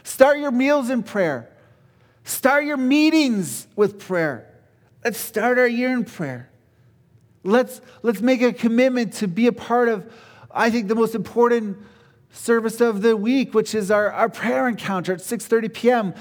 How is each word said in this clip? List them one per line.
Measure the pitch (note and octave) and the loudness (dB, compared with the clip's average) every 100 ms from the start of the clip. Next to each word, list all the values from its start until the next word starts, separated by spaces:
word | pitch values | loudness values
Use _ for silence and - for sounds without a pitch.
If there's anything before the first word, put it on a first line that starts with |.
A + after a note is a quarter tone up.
Start | - - C4+ D4 | -8 4 4 4
your | C#4+ | -2
meals | B3 C4+ D4 A#3+ | 0 2 0 0
in | B3+ | -4
prayer. | - G#3 E3+ B2+ A#2 _ _ _ _ _ _ _ | -4 -2 -2 -4 -10 _ _ _ _ _ _ _
Start | - - C4 C#4+ | -12 -2 2 2
your | D4 C#4+ | 0 -2
meetings | B3+ D4 D#4 D#4 C#4 G#3 D3+ - - - | 2 4 4 4 2 0 -4 -8 -6 0
with | G#3 G3+ | 0 -2
prayer. | - F3+ D#3 A2+ - _ _ _ _ _ | -4 -2 -2 -4 -12 _ _ _ _ _
Let's | A#3 - | -6 -6
start | - A3 A#3 B3 | -6 -2 0 2
our | B3 | 2
year | A#3+ B3+ | 0 -2
in | B3 | -2
prayer. | - - C#3+ B2 B2+ _ _ _ _ _ _ _ _ _ | -4 -8 -8 -8 -14 _ _ _ _ _ _ _ _ _
Let's, | F#3 A#3+ B3+ - - - | 0 2 0 -8 -20 -6
let's | A3+ F#3+ | -4 0
make | B3 B3+ | 0 2
a | A#3+ | 2
commitment | A#3+ A#3 A#3 C4 B3 A3 | 0 0 2 2 0 -4
to | - G#3 | -4 -4
be | E3+ A#3+ | 0 0
a | |
part | - - A#3+ A#3 | 0 0 2 2
of, | G#3 - - - - - | 0 -6 -20 -20 -20 -8
I | - A3+ | 0 0
think, | A#3+ G3 | 0 0
the | |
most | A3+ A3 | 0 0
important | A3+ E3+ A3+ A#3 A#3 G#3 F#3 - _ _ _ _ | -2 -2 2 4 2 -2 -10 -16 _ _ _ _
service | - - A#3 A3 A3+ | -6 0 0 0 0
of | A#3 G3+ | 0 2
the | A3+ A3 | 2 2
week, | G#3+ C4+ - | 2 0 2
which | A3 A3 | 0 0
is | G#3+ G3 | -2 0
our, | G#3 G3+ | 2 0
our | F3 A3+ | 0 -2
prayer | - A3+ B3+ B3+ | -2 -2 0 -2
encounter | G#3 - F#3+ F3 | -4 -4 -4 -4
at | F3+ | -6
six | - A#3 - | -6 -8 0
thirty | A3+ A3+ | 0 0
P | - A#3 | 0 2
M. | B3 G3 - | 2 0 -6